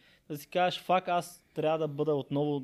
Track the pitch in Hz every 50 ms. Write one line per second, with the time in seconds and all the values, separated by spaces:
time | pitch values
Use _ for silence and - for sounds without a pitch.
0 | _ _ _ _ _ - 156 143 - - - 175 180 180 - - - - 180 185
1 | 185 185 175 175 170 - - - _ _ - 156 151 156 160 156 160 151 139 143
2 | 151 156 147 139 131 - 139 139 147 147 147 139